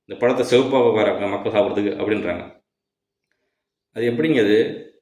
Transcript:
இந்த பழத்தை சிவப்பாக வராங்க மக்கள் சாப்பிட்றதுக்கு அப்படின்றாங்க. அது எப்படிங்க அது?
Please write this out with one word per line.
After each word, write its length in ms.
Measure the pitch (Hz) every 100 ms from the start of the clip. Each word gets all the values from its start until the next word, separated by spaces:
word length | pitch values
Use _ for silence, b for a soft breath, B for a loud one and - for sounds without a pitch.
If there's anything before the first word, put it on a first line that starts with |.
இந்த 140 | - 98
பழத்தை 260 | 120 127
சிவப்பாக 460 | 113 123 135 135 120
வராங்க 340 | 107 101 95 101
மக்கள் 280 | 101 110
சாப்பிட்றதுக்கு 380 | 104 101 98 101
அப்படின்றாங்க. 500 | - 107 104 87 87 - - _ _ _ _ _ _ _ _ _ _ _ _ _ 110
அது 80 | 120
எப்படிங்க 340 | 120 160 139
அது? 180 | 104 110 - - - _